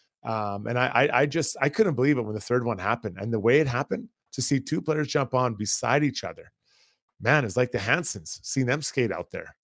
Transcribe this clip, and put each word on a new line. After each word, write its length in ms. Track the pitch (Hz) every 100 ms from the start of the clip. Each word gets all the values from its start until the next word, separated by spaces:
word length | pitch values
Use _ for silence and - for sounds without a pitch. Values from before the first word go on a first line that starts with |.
| _ _
Um, 440 | 117 110 104 101 107
and 100 | 123
I, 80 | 127
I, 340 | 120 143 123
I 40 | 147
just, 320 | 151 147 -
I 100 | 139
couldn't 260 | - 208 123
believe 240 | 135 135
it 20 |
when 140 | 110 107
the 60 |
third 220 | - 123
one 140 | 117 101
happened. 400 | 95 117 107 90
And 140 | 107
the 60 | 113
way 200 | 107 139
it 80 | 143
happened, 420 | 123 - - - _ _
to 80 | -
see 180 | - 139
two 220 | 135 156
players 260 | - 151 147
jump 260 | 147 131
on 220 | 127 127 107
beside 480 | 107 - 113 139
each 200 | 147 -
other, 280 | 92 80 - _ _ _ _ _ _ -
man, 240 | 104 147
it's 140 | 120 117
like 140 | 123
the 80 | 113
Hansons, 600 | 101 151 170 101 80 -
seeing 240 | - - 123
them 140 | 139
skate 300 | 147 - 117
out 200 | 85 87
there, 240 | 87 82 -